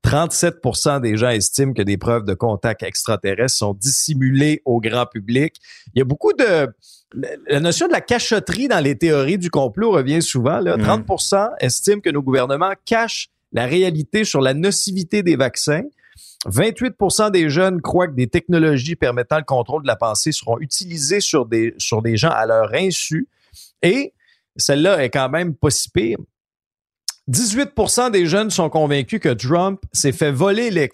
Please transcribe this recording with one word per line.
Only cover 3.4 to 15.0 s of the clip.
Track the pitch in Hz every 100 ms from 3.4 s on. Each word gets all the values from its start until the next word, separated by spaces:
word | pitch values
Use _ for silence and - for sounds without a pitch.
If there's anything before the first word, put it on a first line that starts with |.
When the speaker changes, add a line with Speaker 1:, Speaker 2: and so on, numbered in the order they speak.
| 127 -
Speaker 1:
sont | 104
dissimulées | 101 131 135 - 139 131 135 151 151 135
au | 117
grand | 110 117 120
public. | 113 98 123 156 - - - -
Il | 123
y |
a | 131
beaucoup | 147 427
de, | 269 240 165 135 - _ - _
la, | - - - -
la | 143
notion | 170 - 349
de |
la | 302
cachotterie | - 240 - 214 - 214 269
dans | 202
les | 139 135
théories | 165 147 135 196
du | 175
complot | 151 131 110 226
revient | 180 131 160
souvent, | 165 127 120 165
là. | 180 170
Speaker 2:
Mhm. |
Speaker 1:
Trente | 214 - 220
pour | 190
cent | - 196 214 -
estiment | 127 - - 208
que | 175
nos | 147
gouvernements | 131 131 127 139 190 196 -
cachent | 226 226 - - _ _
la | - 123
réalité | 170 185 156 147 214
sur | 214 147
la | 131
nocivité | 139 190 196 - 190